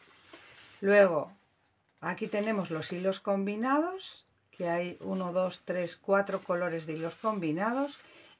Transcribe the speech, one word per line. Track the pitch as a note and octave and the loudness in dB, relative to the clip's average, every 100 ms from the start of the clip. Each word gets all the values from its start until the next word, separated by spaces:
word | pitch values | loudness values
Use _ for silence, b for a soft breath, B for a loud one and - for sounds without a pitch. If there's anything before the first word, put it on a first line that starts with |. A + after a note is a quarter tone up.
| B B B B B B - - | B B B B B B -20 -4
Luego, | G3 G#3 G3 D#3 F3+ - _ _ _ _ _ _ E3 | 4 8 8 6 -2 -10 _ _ _ _ _ _ -8
aquí | F3 G#3 | -6 -4
tenemos | G#3 G#3+ G#3 E3+ | -2 0 0 -2
los | D#3+ - | -4 -4
hilos | F3+ F#3+ F#3+ | -2 -2 -2
combinados, | - G3 G3 G#3 B3+ D4 E4+ F#4+ - - _ _ _ | 0 0 0 -2 0 2 0 -4 -12 -20 _ _ _
que | - E3+ | -6 -2
hay | E3+ F3 - | -2 -2 -6
uno, | F#3+ F#3+ F3+ | -6 -4 -2
dos, | F3+ F#3 - | 0 -2 -2
tres, | - F3+ F3 - | -6 -4 -4 -6
cuatro | - G3 G3+ F#3+ | 2 2 2 -2
colores | - F3 F3 E3 D#3+ | -2 -2 -2 -4 -6
de | |
hilos | D#3+ E3 - | -6 -6 -6
combinados. | A3 G#3 E3 D#3+ G#3+ B3+ C#4+ - B B B | -4 -2 -2 0 0 0 -4 -6 B B B